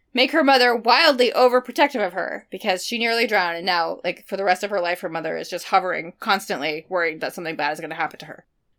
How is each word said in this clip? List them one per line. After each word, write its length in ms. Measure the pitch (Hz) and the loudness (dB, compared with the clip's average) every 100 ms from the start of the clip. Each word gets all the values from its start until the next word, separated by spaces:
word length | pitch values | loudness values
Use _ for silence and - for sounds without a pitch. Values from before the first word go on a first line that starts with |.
| _ | _
make 160 | 240 262 | 0 2
her 120 | 311 | 4
mother 320 | 277 269 247 | 6 6 4
wildly 560 | 233 226 254 330 262 262 | 4 4 6 6 4 2
overprotective 680 | - 247 247 247 285 285 247 | 4 4 4 0 2 2 2
of 100 | 190 | -2
her 340 | 180 - 202 - | -2 -6 -8 -12
because 340 | 190 214 185 - | -6 -2 -2 -4
she 100 | 233 | -2
nearly 300 | 233 233 226 | 0 0 2
drowned, 300 | 208 175 170 | 2 0 -2
and 80 | 185 | -2
now, 320 | 175 165 180 | 0 0 -4
like, 220 | 180 180 | -6 -8
for 100 | - 196 | -8 -2
the 60 | |
rest 200 | 196 190 | 0 0
of 80 | 196 | -2
her 100 | 202 | -2
life, 200 | 175 180 | -2 -4
her 80 | 175 | -6
mother 280 | 165 160 165 | -6 -6 -8
is 120 | 160 | -8
just 160 | 175 | -10
hovering, 480 | - 190 185 160 160 - | 0 0 0 -4 -8 -8
constantly 680 | 226 196 - 165 151 151 - | -2 -2 -2 -4 -4 -6 -4
worried 320 | 180 165 156 | -2 -2 -4
that 140 | 143 | -8
something 200 | 190 165 | -6 -8
bad 180 | 160 147 | -4 -4
is 60 | 156 | -4
gonna 140 | 156 | -8
happen 240 | 160 156 - | -6 -6 -8
to 60 | |
her. 200 | 151 - _ _ _ | -18 -20 _ _ _